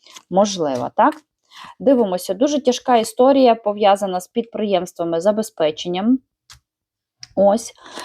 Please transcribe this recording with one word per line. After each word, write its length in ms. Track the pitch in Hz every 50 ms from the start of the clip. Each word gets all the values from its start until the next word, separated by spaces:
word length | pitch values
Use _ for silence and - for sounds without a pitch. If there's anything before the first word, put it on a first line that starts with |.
| _ _ - - _ -
можлива, 640 | 175 185 208 208 196 180 160 143 131 123 127 131 -
так? 180 | - 233 285 - - _ _ _ _ _ _ _ - - - - -
Дивимося, 540 | 185 240 277 240 233 196 180 180 - - 190
дуже 280 | 190 254 302 294 285
тяжка 360 | - 254 247 - - - 247 226
історія 580 | 220 - - - 247 269 277 277 262 240 226
пов'язана 640 | 226 - 208 208 208 208 196 202 202 208 190 185 180
з 80 | - -
підприємствами, 920 | - 233 226 - - - 214 208 196 175 180 180 - - 170 170 165 165
забезпеченням. 1000 | 165 208 208 214 214 - _ - 160 151 156 - - 175 175 180 196 233 262 262 _ _ _ _ _ _ - _ _ _ _ _ _ _ _ _ _ _ _ _ - - -
Ось, 380 | - 196 202 202 226 - - - _ - - - - -